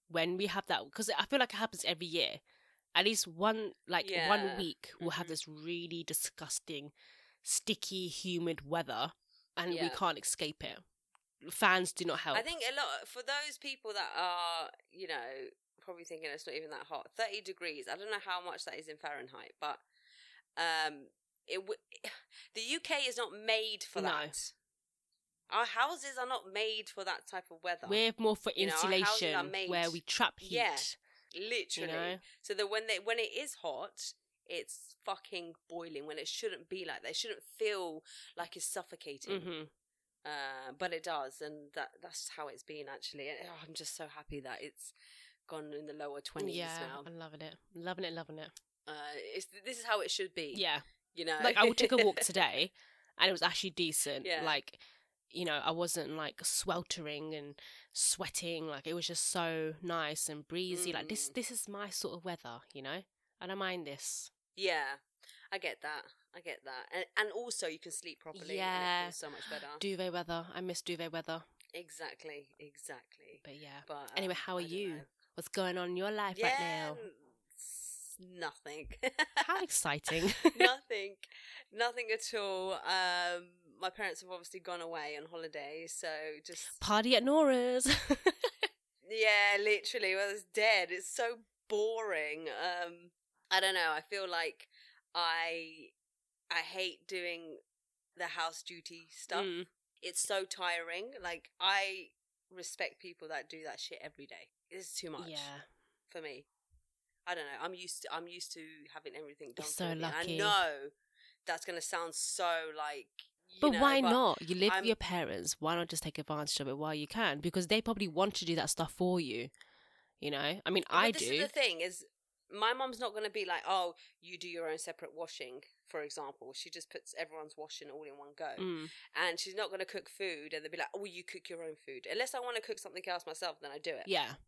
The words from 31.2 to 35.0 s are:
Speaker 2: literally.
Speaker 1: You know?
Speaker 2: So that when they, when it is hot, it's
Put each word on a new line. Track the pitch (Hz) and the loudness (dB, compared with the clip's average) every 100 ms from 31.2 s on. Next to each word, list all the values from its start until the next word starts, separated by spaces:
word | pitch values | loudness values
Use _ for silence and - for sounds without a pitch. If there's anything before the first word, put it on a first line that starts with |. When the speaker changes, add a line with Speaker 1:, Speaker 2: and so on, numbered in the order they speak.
| _ | _
Speaker 2:
literally. | 170 214 233 - 170 165 | -8 -2 -2 -2 -4 -2
Speaker 1:
You | 160 | -2
know? | 175 185 - - | -2 -4 -10 -12
Speaker 2:
So | - | -4
that | 196 202 | 0 2
when | 220 226 | 2 2
they, | 190 | 0
when | 202 233 | 2 2
it | 220 | 0
is | 240 - - | -2 -4 -4
hot, | 165 127 202 - - - _ _ - | -4 -4 -6 -8 -10 -10 _ _ -8
it's | 170 - - - - | -6 -6 -10 -14 -10